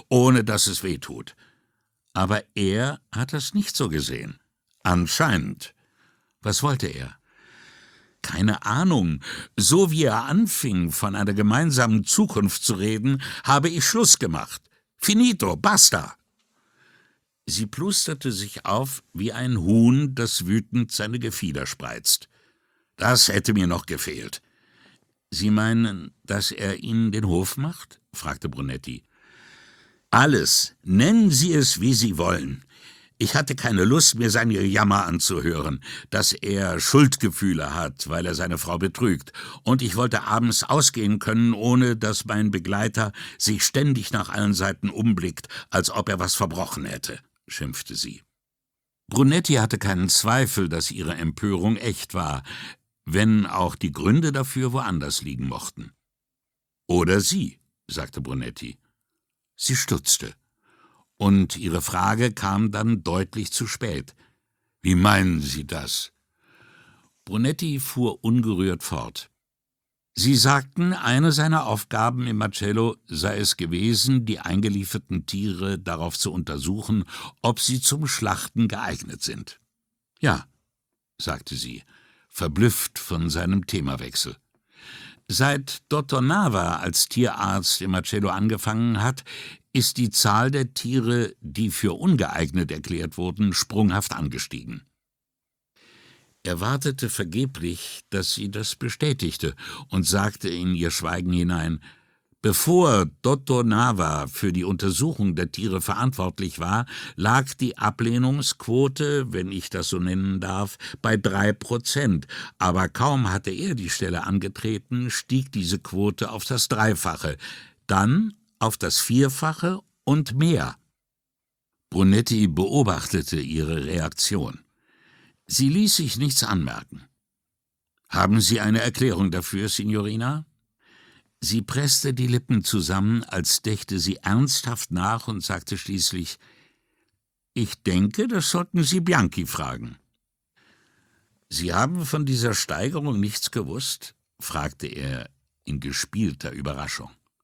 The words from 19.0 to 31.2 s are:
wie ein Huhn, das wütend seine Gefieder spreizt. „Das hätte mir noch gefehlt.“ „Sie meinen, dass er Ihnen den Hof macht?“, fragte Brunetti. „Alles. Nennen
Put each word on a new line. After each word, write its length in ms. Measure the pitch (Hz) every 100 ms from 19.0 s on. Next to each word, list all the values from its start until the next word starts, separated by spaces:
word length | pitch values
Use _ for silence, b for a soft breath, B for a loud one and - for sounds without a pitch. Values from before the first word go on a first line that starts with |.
| -
wie 180 | 87 110
ein 260 | 113 127 113
Huhn, 560 | 85 113 117 135 147 131
das 300 | 117 - 87
wütend 460 | 110 - 123 113
seine 280 | - 104 120
Gefieder 460 | 117 - 90 69 65
spreizt. 600 | - 62 57 - - - _ _ _ _ _ _ -
„Das 320 | 110 123 -
hätte 240 | 101 104
mir 140 | 104 90
noch 180 | 87 -
gefehlt.“ 560 | 78 - 65 53 - b b b b b b b _ _
„Sie 180 | - 104
meinen, 600 | 104 110 113 113 95 76 - -
dass 260 | 101 -
er 320 | - 101 92
Ihnen 280 | - 113 113
den 140 | 107 104
Hof 300 | 85 95 -
macht?“, 440 | 151 - - - _
fragte 360 | - 76 - 73
Brunetti. 540 | 64 67 65 65 60 - b b b b b b b b b b
„Alles. 640 | 110 147 117 67 - - -
Nennen 480 | - 95 147 226